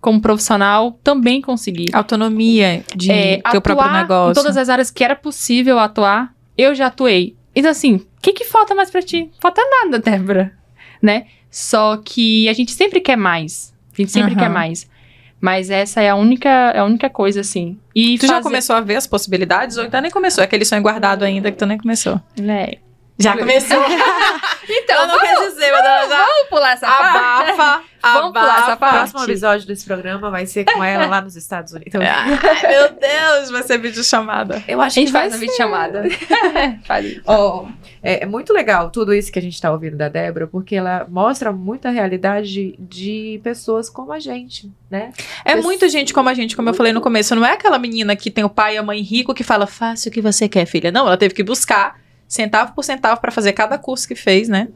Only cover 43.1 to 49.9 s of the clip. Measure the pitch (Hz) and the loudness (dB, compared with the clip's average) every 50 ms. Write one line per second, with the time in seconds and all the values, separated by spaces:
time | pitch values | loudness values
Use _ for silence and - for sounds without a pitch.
43.1 | 214 220 214 220 220 208 214 233 233 233 - - 226 226 226 226 _ - 262 269 | -8 -8 -10 -10 -12 -10 -8 -10 -10 -8 -6 -4 -4 -4 -4 -8 _ -16 -14 -12
44.1 | 302 311 302 269 247 247 247 247 - - 208 202 196 _ _ _ 190 196 214 240 | -12 -12 -10 -12 -12 -12 -14 -16 -18 -18 -18 -20 -20 _ _ _ -10 -10 -10 -10
45.1 | 254 - - - - - - - 302 330 320 349 381 370 381 359 285 302 277 - | -14 -18 -16 -16 -16 -8 -2 0 0 0 0 -2 0 2 2 2 2 0 -2 0
46.1 | - 277 262 254 254 247 226 226 - - 226 226 226 185 226 233 220 233 226 262 | 0 0 2 2 0 -2 -4 -6 -6 -4 -2 -2 0 2 2 2 2 0 0 0
47.1 | 233 214 208 - 247 226 226 247 349 427 - 427 320 254 247 240 226 226 220 202 | 0 0 0 0 2 2 2 2 0 2 0 0 0 0 -2 -4 -4 -4 -2 -2
48.1 | 208 202 - 233 - - 208 208 208 - 214 214 214 214 214 208 208 214 208 185 | -2 -2 -4 -6 -4 -2 -2 0 0 0 0 0 0 -2 -4 -4 -6 -6 -6 -2
49.1 | 214 240 247 247 254 - 240 - 240 208 202 202 - - 233 226 | -2 -2 -2 -2 -4 -6 -2 0 0 0 0 -2 -4 -6 -6 -6